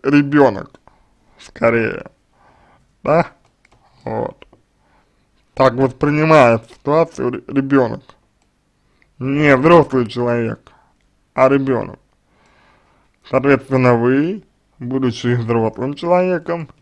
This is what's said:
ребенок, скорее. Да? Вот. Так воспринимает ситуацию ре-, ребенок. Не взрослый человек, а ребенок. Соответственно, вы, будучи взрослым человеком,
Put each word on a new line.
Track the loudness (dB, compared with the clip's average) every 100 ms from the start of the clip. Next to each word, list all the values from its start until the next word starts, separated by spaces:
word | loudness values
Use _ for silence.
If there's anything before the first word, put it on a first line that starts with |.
ребенок, | 0 0 2 2 2 0 -10 _ _ _ _ _ _ _
скорее. | -20 -2 0 0 -2 -6 -14 _ _ _ _ _ _ _ _ _
Да? | -2 -2 -2 -10 _ _ _ _ _ _
Вот. | -10 -8 -8 -12 -20 _ _ _ _ _ _ _ _ _ _
Так | 0 0
воспринимает | 2 -2 -2 -4 0 4 6 6 2 -4
ситуацию | -10 -2 0 -2 -4 -6
ре-, | -8 -6
ребенок. | -4 0 0 0 -4 -14 _ _ _ _ _ _ _ _ _ _ -10
Не | -6 0 2 4
взрослый | 6 4 4 -2 -4
человек, | -4 -4 -2 -4 -8 _ _ _ _ _ _ _
а | 0 2
ребенок. | 2 0 -4 -6 -14 _ _ _ _ _ _ _ _ _ _ _ _ -6
Соответственно, | -2 0 0 0 0 2 2
вы, | 2 0 -2 -6 -14 _ _ _
будучи | -8 -4 -4 -2 -2
взрослым | -2 -2 -2 -2 -4 -8 -6
человеком, | -2 0 0 -4 -6 -8 -10 _